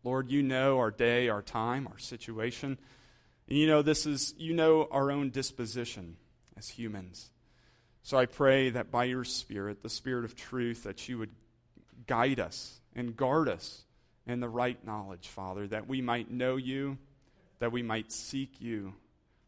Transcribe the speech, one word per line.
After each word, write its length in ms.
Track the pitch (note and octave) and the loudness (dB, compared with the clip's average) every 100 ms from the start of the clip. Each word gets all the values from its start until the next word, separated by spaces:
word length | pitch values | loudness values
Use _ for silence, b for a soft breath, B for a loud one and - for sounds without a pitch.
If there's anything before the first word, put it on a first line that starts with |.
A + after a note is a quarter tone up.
Lord, 260 | B2 C3 B2+ | 0 -2 2
you 100 | C#3+ | 2
know 360 | C3+ C3 C3+ C3 | 2 4 4 4
our 140 | A2+ | 2
day, 360 | G#2 A#2+ A#2+ B2 | 2 4 4 2
our 140 | G#2 | 0
time, 460 | - A#2 A2+ B2+ C3 | -2 -2 0 -2 -4
our 100 | G2+ | -10
situation. 800 | - A#2+ - A2 A#2 A#2+ C#3+ C3+ b b b b b b - | -12 -12 -10 -4 -4 -2 -6 -6 b b b b b b -2
And 80 | C#3 | 4
you 100 | D#3 | 6
know 140 | D3+ | 8
this 240 | D3 D3 D3+ | 6 4 2
is, 280 | C#3 - - | 0 -2 -4
you 160 | D#3+ | -2
know 340 | E3 D#3+ D#3+ D3+ | 4 8 8 6
our 200 | C#3 C#3 | 2 2
own 200 | C#3+ C#3 | 2 0
disposition 880 | B2+ C3 - A2+ A#2 A#2+ - F2 E2+ _ _ _ - | -2 -6 -6 -6 -4 -6 -8 -12 -16 _ _ _ -14
as 140 | - | -14
humans. 640 | - A2+ G2+ F2+ F2+ - _ b b b b b b | -8 -8 -8 -10 -16 -20 _ b b b b b b
So 140 | - C3+ | 0 2
I 100 | B2 | 2
pray 420 | - C#3 C3+ C3 | 4 6 6 4
that 220 | A#2+ - | 0 0
by 120 | A#2+ B2 | 0 2
your 200 | B2+ B2 | 0 -4
Spirit, 560 | - - G#2 G2+ G2+ | -6 -6 -6 -6 -6
the 80 | A#2 | -8
Spirit 340 | - C3 B2+ | -6 -4 -4
of 120 | A2+ - | -4 -10
truth, 480 | - B2+ A#2+ A#2 | -8 -2 -2 -4
that 260 | G#2 G2 - | -10 -10 -8
you 80 | B2 | -8
would 180 | A2 - _ _ _ _ _ A#2+ A#2+ | -8 -10 _ _ _ _ _ -20 -2
guide 340 | A#2+ B2+ B2+ | 2 2 2
us 400 | E2+ - - - _ A#2 | -2 -6 -14 -16 _ -8
and 220 | B2 A#2 | -6 0
guard 320 | C3+ D3+ C#3+ | 2 4 2
us 340 | F2 - - _ _ _ _ - | -2 -8 -16 _ _ _ _ -6
in 140 | B2 | -4
the 100 | A#2+ | -2
right 340 | A#2 B2 A#2+ - | 0 0 -2 -8
knowledge, 420 | G#2+ G2 F2+ - | -10 -10 -14 -14
Father, 400 | - F#2+ F#2+ G2+ | -10 -8 -6 -6
that 200 | G#2+ G#2+ | -6 -4
we 140 | C3 | -4
might 280 | B2 A#2+ A2+ | -2 -2 -4
know 280 | B2 B2+ C3 | -2 -2 -2
you, 400 | B2+ C3+ C#3 C#3 - _ b b b _ | -4 -4 -4 -6 -14 _ b b b _
that 120 | A#2+ | -2
we 100 | B2 | -2
might 300 | A#2+ A2 A2 | -2 -4 -4
seek 480 | - - C3+ C3 - | -8 -6 -6 -6 -8
you, 340 | A#2 A2 G2 G2 _ _ _ _ | -6 -6 -6 -14 _ _ _ _